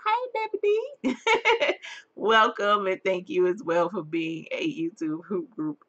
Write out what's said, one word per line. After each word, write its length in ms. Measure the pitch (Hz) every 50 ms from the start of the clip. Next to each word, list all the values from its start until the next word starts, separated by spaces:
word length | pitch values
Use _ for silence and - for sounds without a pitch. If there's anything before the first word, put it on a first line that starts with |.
| -
Hey, 440 | 427 440 494 508 508 - 440 440 440 392 415 - 415 415 440 508 571 - - -
Debbie 140 | 262 240 - -
D. 500 | 453 453 453 - 440 453 466 - - - - - - -
<laughs> 200 | - - _ _
Welcome, 680 | - - 214 226 220 220 240 226 - 202 202 208 202 196 190
and 120 | 190 - -
thank 240 | 190 190 180 180 -
you 160 | 185 180 180
as 160 | 180 175 214 -
well 260 | 170 165 175 170 175
for 140 | 208 190 156
being 440 | 151 165 165 160 160 165 160 - -
a 180 | - - 160 160
YouTube 560 | - 156 165 165 - - 165 156 156 165 175
Hoop 280 | - 202 180 160 - _
Group 300 | - 156 156 147 - _